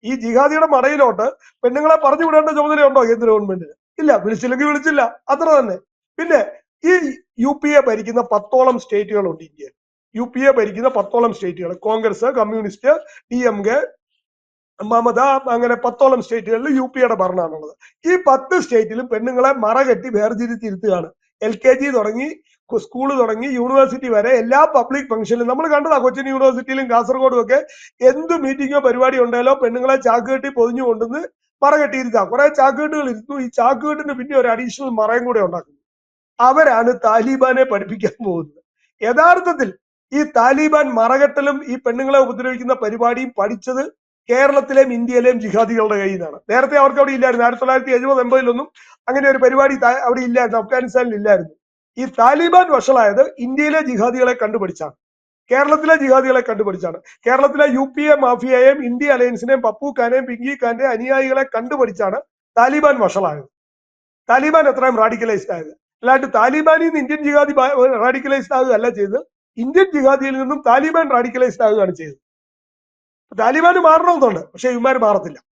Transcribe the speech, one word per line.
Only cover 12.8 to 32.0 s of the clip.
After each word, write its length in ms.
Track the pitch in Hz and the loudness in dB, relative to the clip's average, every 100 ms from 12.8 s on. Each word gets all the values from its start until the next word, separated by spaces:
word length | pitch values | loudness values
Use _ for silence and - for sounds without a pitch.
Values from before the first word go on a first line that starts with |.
| 254 302 - - _ | 0 0 -2 -20 _
ഡി 120 | 247 247 | -4 -2
എം 100 | 208 | -2
കെ, 140 | 202 254 - _ _ _ _ _ _ _ _ _ | -2 -2 -4 _ _ _ _ _ _ _ _ _
മമത, 400 | 208 233 233 220 269 269 262 | -2 0 0 2 2 0 -2
അങ്ങനെ 280 | 233 240 240 | -2 -2 -2
പത്തോളം 460 | 240 240 269 254 | -4 2 2 2
സ്റ്റേറ്റുകളിൽ 480 | - 233 208 226 240 269 | -2 -6 -4 -4 0 -2
യു 80 | 254 | -2
പി 140 | 254 | -2
എയുടെ 160 | 247 220 | 0 0
ഭരണമാണുള്ളത്. 580 | 185 180 165 156 151 - _ _ 320 | -2 -2 -6 -8 -16 -20 _ _ -2
ഈ 100 | 359 | 0
പത്ത് 340 | 320 262 262 359 | 2 2 2 -2
സ്റ്റേറ്റിലും 460 | - 233 214 220 254 | 0 0 0 -6 -6
പെണ്ണുങ്ങളെ 440 | 220 240 247 262 269 214 | -6 -4 0 0 0 0
മറകെട്ടി 440 | 240 269 214 254 | 0 0 0 -2
വേർതിരിച്ചിരുത്തുകയാണ്. 1000 | 214 214 220 233 233 220 190 208 180 160 _ _ _ | -2 -2 -4 -6 -6 -8 -6 -2 -4 -6 _ _ _
എൽ 120 | 214 220 | -6 -2
കെ 180 | 262 | 2
ജി 160 | 262 277 | 2 0
തുടങ്ങി 380 | 254 214 226 285 - _ _ _ | -2 -2 -6 -8 -12 _ _ _
കു-, 120 | 233 - | -8 -8
സ്കൂൾ 240 | 247 269 277 | -6 -4 0
തുടങ്ങി 300 | 226 220 262 247 | -2 -2 -6 -4
യൂണിവേഴ്സിറ്റി 520 | 247 269 269 254 254 220 | 0 2 2 0 -2 0
വരെ 160 | 220 254 | 2 2
എല്ലാ 200 | 226 269 311 269 | 2 4 4 2
പബ്ലിക് 340 | 240 277 269 | 0 -4 -4
ഫംഗ്ഷനിലും 380 | 226 214 233 240 | -6 -2 -2 -2
നമ്മൾ 140 | 262 320 | -2 0
കണ്ടതാ. 240 | 294 294 294 254 | 0 2 2 0
കൊച്ചിൻ 220 | 254 269 | -2 -6
യൂണിവേഴ്സിറ്റിയിലും 520 | 269 269 254 254 269 262 | 2 2 2 -6 -6 0
കാസർഗോഡും 480 | 233 226 254 262 247 | 0 0 0 0 0
ഒക്കെ 160 | 214 269 302 - - _ 254 | 0 0 -2 -20 -20 _ 2
എന്ത് 240 | 269 330 339 | 2 -2 -2
മീറ്റിങ്ങോ 360 | 269 269 269 285 269 | -2 -4 -2 0 0
പരിപാടി 300 | 247 262 262 240 | 2 0 2 0
ഉണ്ടായാലോ 280 | 240 247 269 | 2 2 2
പെണ്ണുങ്ങളെ 340 | 247 240 254 269 254 | 0 -2 0 0 0
ചാക്ക് 220 | 233 226 | -2 -2
കെട്ടി 200 | 262 277 269 | -4 -4 -2
പൊതിഞ്ഞു 280 | 233 240 254 | -2 -2 -4
കൊണ്ടുവന്ന് 320 | 220 226 277 339 _ _ _ | -4 -4 -8 -10 _ _ _
മറ 100 | 277 302 | 2 2
കെട്ടിയിരുത്താം. 440 | 285 262 | 0 -4